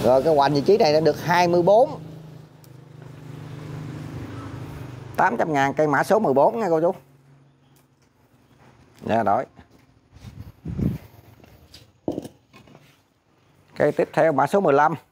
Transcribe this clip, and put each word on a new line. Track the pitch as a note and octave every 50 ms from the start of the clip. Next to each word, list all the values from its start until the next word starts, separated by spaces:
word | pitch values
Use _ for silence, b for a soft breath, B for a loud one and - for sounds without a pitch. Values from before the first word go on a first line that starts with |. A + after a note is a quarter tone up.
| -
Rồi, | A2+ B2+ C3+ C3
cái | D#3+ D#3
hoành | C#3+ C#3 C#3 D3
vị | C#3+
trí | C3 - G3 -
này | A#3 D#3 D3
đã | D#3
được | D#3+ D#3 D3 D3 -
hai | - F3+ F3 F3+ F3
mươi | F3 F3
bốn. | E3+ F3+ G3+ A3 B3+ D4 - - - - - - - - - - - - - - - - - - - - - - - - - - - - - - - - - - - - - - - - - - - - - - - - - - - - - - - - - - - - - - - - - -
Tám | D#3 F#3 A#3 A3+
trăm | - F3 D#3
ngàn, | C#3 C3+ C#3 C3+
cây | - D#3 D3+
mã | C#3+ C#3 D#3+
số | - G3 G3
mười | A3 E3 C3+
bốn | C3+ D3 E3+ - A#3
nha | A3+ F#3
cô | E3 D#3+
chú. | D#3+ F3 F#3+ - - _ _ _ _ _ _ _ _ _ _ _ _ _ _ _ _ _ _ _ _ _ _ _ _ _ _ _ _ _ _ _ _ - _ _ - _ _ -
Nha, | - - G#2 A2+ A2+
đổi. | G2 G2 A#2+ C3+ - _ - - _ _ _ _ _ _ _ _ _ _ - - - - - - - - _ _ - - - - - - - - - - - _ - - _ - - - - - _ - - - _ _ _ _ - - - - - _ _ _ _ _ - - - - - _ _ _ _ _ _ _ _ _ _ _ _ _ _ _ _ _ _ _
Cây | - - D3
tiếp | C#3+ - F3+ - -
theo, | - D3+ E3
mã | D3+ C3+ C#3 C#3+
số | - G3+
mười | G3 E3 C#3
lăm. | C#3+ D3 D#3+ E3 C3+ - _